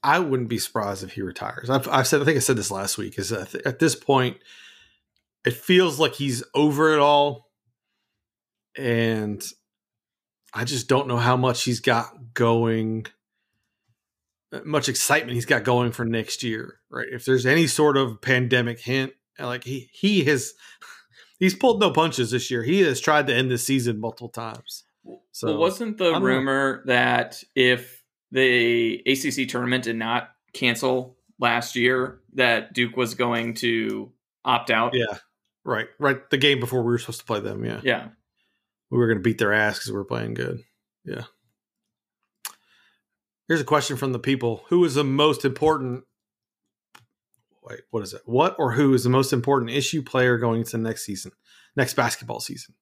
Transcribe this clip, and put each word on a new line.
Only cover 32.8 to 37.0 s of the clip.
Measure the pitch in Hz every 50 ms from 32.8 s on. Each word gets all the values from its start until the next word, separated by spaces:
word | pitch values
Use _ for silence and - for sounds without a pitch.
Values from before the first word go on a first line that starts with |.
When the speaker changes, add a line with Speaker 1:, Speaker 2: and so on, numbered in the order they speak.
| 123 120 123
Speaker 2:
was | 127 123 113 -
going | - 123 120 117 117 117 117 113
to | - - 120 113 113 110 110 107 107 104 - _ _ _ _ _ _ _
opt | - 127 117 - -
out? | 117 110 113 123 131
Speaker 1:
Yeah, | 123 117 107 101 - _ _ _ _ _ _ _ _ _
right, | - 123 107 113 - _ _
right. | 143 139 135 - - _
The | -
game | 135 135 147 143 127
before | 117 120 127 127 117
we | 120
were | 120
supposed | 117